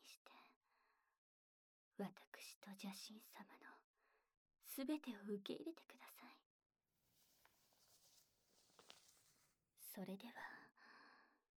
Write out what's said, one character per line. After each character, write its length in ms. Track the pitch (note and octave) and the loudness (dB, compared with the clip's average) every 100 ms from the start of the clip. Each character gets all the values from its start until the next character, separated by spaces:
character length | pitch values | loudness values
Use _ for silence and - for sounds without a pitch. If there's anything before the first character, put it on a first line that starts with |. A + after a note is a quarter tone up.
し 180 | - - | -6 -14
て、 100 | - - - - _ - - - _ _ _ _ _ _ _ _ _ - | -14 -14 -16 -20 _ -20 -20 -20 _ _ _ _ _ _ _ _ _ 2
私 600 | G3 - - - - - | 2 0 -8 -6 -6 -6
と 100 | - | -8
邪 240 | G3 G3+ | -2 0
神 260 | G3 - G#3+ - | 0 -2 -6 -8
様 240 | - G3+ - | -8 -8 -10
の 160 | - - - _ - - _ _ _ _ - | -10 -12 -16 _ -20 -20 _ _ _ _ -2
す 180 | - C4+ | 6 8
べ 140 | D4+ | 8
て 100 | C4+ G#3 | 8 2
を 160 | G3+ | 6
受 60 | G#3 | 6
け 120 | G3+ | 6
入 120 | - - | 4 4
れ 80 | |
て 100 | E4 - | 0 -6
く 100 | - | -10
だ 80 | - | -10
さ 160 | - B3 | -10 -10
い。 100 | - - _ _ _ _ _ - - - - - - - - - - - - - - - - - - - - - - - - - - _ - | -12 -18 _ _ _ _ _ -20 -20 -20 -20 -20 -20 -20 -20 -20 -20 -20 -20 -20 -20 -20 -20 -20 -14 -12 -12 -14 -20 -20 -20 -20 -20 _ -12
そ 260 | - - F#3 | -6 0 2
れ 100 | G3 | 0
で 120 | A#3 | -2
は、 60 | - - - - - - - - - - - _ | -2 -2 -2 -10 -14 -14 -14 -14 -16 -18 -20 _